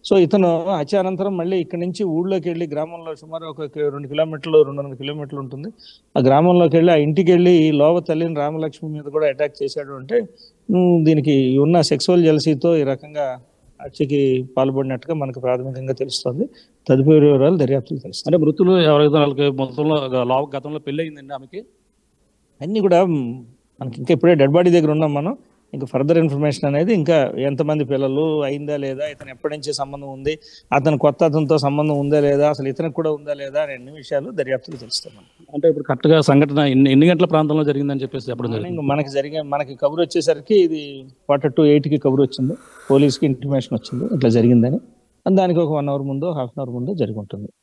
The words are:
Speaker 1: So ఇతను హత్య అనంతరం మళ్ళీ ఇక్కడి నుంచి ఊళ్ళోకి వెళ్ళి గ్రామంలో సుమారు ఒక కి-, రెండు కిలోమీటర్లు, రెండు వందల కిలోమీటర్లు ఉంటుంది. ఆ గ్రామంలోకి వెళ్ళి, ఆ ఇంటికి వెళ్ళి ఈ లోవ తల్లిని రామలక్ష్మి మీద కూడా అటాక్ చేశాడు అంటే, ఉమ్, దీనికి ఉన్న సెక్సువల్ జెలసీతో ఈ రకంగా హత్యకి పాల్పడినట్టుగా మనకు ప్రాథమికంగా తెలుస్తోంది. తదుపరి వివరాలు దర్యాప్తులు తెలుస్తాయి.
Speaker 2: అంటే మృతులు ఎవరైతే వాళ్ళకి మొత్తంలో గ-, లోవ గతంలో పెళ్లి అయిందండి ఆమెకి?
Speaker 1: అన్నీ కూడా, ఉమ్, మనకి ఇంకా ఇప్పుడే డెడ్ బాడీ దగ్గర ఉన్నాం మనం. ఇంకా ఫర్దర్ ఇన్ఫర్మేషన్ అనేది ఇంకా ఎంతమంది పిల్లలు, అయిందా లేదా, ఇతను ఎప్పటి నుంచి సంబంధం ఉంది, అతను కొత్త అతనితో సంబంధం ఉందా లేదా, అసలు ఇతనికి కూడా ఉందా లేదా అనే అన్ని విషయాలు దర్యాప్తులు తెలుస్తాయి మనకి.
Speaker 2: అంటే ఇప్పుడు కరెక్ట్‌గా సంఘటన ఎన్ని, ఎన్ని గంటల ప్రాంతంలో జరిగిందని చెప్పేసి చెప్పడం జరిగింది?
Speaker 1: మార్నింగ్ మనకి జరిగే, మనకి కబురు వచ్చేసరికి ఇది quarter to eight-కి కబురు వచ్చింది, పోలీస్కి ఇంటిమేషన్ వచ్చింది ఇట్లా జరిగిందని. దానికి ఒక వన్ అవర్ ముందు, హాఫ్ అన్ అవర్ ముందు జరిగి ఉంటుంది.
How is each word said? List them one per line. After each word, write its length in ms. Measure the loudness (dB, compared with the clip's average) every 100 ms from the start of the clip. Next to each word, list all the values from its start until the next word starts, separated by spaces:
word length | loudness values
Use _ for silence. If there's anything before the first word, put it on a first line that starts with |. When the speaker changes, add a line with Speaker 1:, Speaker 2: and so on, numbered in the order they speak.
| 2
Speaker 1:
So 100 | 2
ఇతను 480 | 4 4 2 0 -2 -4
హత్య 180 | -2 -2
అనంతరం 400 | -2 -4 -6 -4
మళ్ళీ 200 | -4 -4
ఇక్కడి 240 | -4 -6
నుంచి 220 | -8 -6
ఊళ్ళోకి 460 | -4 -2 -2 -4 -4
వెళ్ళి 180 | -6 -6
గ్రామంలో 480 | -6 -8 -12 -14
సుమారు 300 | -16 -14 -14
ఒక 180 | -12 -12
కి-, 260 | -12 -6 -6
రెండు 140 | -6 -8
కిలోమీటర్లు, 560 | -4 -4 -4 2 2
రెండు 180 | 2 -2
వందల 120 | -10
కిలోమీటర్లు 460 | -10 -10 -10 -10 -10
ఉంటుంది. 300 | -12 -12 -14 -18 -20 -20 _ 0
ఆ 20 |
గ్రామంలోకి 560 | 4 6 6 4 4 4
వెళ్ళి, 140 | 4
ఆ 40 |
ఇంటికి 360 | 4 2 2 4
వెళ్ళి 200 | 4 6
ఈ 200 | 4 4
లోవ 280 | 4 4 2
తల్లిని 360 | -2 -4 -4
రామలక్ష్మి 540 | -4 -4 -4 -8 -8 -12
మీద 140 | -10
కూడా 240 | -6 -2 -2
అటాక్ 360 | 0 -6 -4
చేశాడు 300 | -8 -8 -12
అంటే, 240 | -16 -4 -2 -2 _ _ _ -2
ఉమ్, 340 | 2 4 4
దీనికి 520 | 4 2 2 2 2 2
ఉన్న 240 | 4 4
సెక్సువల్ 420 | 2 0 2 4
జెలసీతో 540 | 4 4 2 0 2 2
ఈ 60 |
రకంగా 560 | 0 -4 -8 -8 -8 -8 _ _ _ _
హత్యకి 400 | -20 -6 -2 0 2 0 -2 -2
పాల్పడినట్టుగా 560 | 0 -2 -4 -6 -6
మనకు 260 | -6 -6 -6
ప్రాథమికంగా 540 | -4 -4 -6 -10 -8
తెలుస్తోంది. 560 | -6 -6 -6 -6 -6 -6 -8 _ _ 2
తదుపరి 300 | 4 6 6
వివరాలు 380 | 6 6 4 2
దర్యాప్తులు 420 | 0 -2 -4 -12
తెలుస్తాయి. 360 | -12 -10 0
Speaker 2:
అంటే 100 | 2
మృతులు 320 | 2 2 2 4
ఎవరైతే 360 | 4 4 4
వాళ్ళకి 360 | 4 0 0 -2
మొత్తంలో 460 | -2 -6 -4 -2
గ-, 280 | 0 -2 -2
లోవ 260 | 0 -2 -2
గతంలో 240 | -10 -10 -10
పెళ్లి 240 | -8 -8
అయిందండి 300 | -8 -12 -16
ఆమెకి? 280 | -16 -14 -18 -18 _ _ _ _ _ _ _ _ _
Speaker 1:
అన్నీ 180 | -6 0
కూడా, 240 | 4 4
ఉమ్, 420 | 4 0 -2 -8 -16 _ _ _
మనకి 180 | -12 -8
ఇంకా 140 | 0
ఇప్పుడే 220 | 2 4
డెడ్ 160 | 4 4
బాడీ 180 | 4 4
దగ్గర 220 | 4 2
ఉన్నాం 220 | 0 -2
మనం. 240 | -2 -4 -8 _ _ _
ఇంకా 120 | -12
ఫర్దర్ 320 | -6 -2 2 2
ఇన్ఫర్మేషన్ 480 | 2 0 -2 -2
అనేది 280 | -2 0 0
ఇంకా 380 | 0 2 2 2 -2
ఎంతమంది 460 | -4 -2 -2 -2
పిల్లలు, 560 | -2 -2 -2 -2 -2 -2
అయిందా 360 | -4 -6 -6 -6
లేదా, 280 | -6 -8
ఇతను 240 | -10 -12 -20
ఎప్పటి 260 | -10 -10
నుంచి 180 | -8 -8
సంబంధం 400 | -8 -10 -10 -14
ఉంది, 260 | -8 -8 -8 -14 -20 _
అతను 240 | 0 0 2
కొత్త 260 | 0 2
అతనితో 340 | 0 0 0 0
సంబంధం 420 | 0 -2 -2 -2
ఉందా 200 | 0 2
లేదా, 300 | 2 2 0
అసలు 180 | 0 -6
ఇతనికి 260 | -4 -6
కూడా 180 | -4 -4
ఉందా 220 | -4 -8
లేదా 280 | -10 -6 -6
అనే 120 | -6
అన్ని 180 | -10 -16
విషయాలు 400 | -20 -6 -6 -4
దర్యాప్తులు 460 | -6 -4 -4 -6 -18
తెలుస్తాయి 380 | -10 -10 -10 -20
మనకి. 300 | _ _ -12
Speaker 2:
అంటే 140 | 0 0
ఇప్పుడు 160 | 0
కరెక్ట్‌గా 380 | -4 0 4 4
సంఘటన 380 | 6 4 4 2
ఎన్ని, 320 | 2 4 6
ఎన్ని 160 | 6 4
గంటల 160 | 4
ప్రాంతంలో 380 | 2 2 0 0
జరిగిందని 380 | 0 -2 -4 -4
చెప్పేసి 280 | -8 -10 -10
చెప్పడం 220 | -8 -6
జరిగింది? 180 | -6 -6
Speaker 1:
మార్నింగ్ 200 | -6 -2
మనకి 200 | -2 -2
జరిగే, 320 | -4 -4 -8
మనకి 340 | -6 -6 -6
కబురు 260 | -2 -2 0
వచ్చేసరికి 540 | -2 0 -2 -4 2
ఇది 500 | 2 2 0 -10 -16 -20 _ -2
quarter 220 | 0 0 2
to 60 | 4
eight-కి 240 | 4 2 -2
కబురు 240 | 0 2
వచ్చింది, 320 | 0 0 -4 -4 -14 -20 0
పోలీస్కి 360 | 4 4 2
ఇంటిమేషన్ 520 | -2 -2 -2 -4 -4 -8
వచ్చింది 380 | -8 -8 -4
ఇట్లా 140 | 0 2
జరిగిందని. 500 | 4 4 4 2 -2 -8 _ _ _ 0
దానికి 240 | 2 2 0
ఒక 120 | 0
వన్ 180 | -2 -4
అవర్ 120 | -4
ముందు, 240 | -4 -6
హాఫ్ 260 | -6 -6 -8
అన్ 60 | -8
అవర్ 140 | -10
ముందు 180 | -8 -8
జరిగి 260 | -4 -6 -6
ఉంటుంది. 240 | -12 -14 -14 _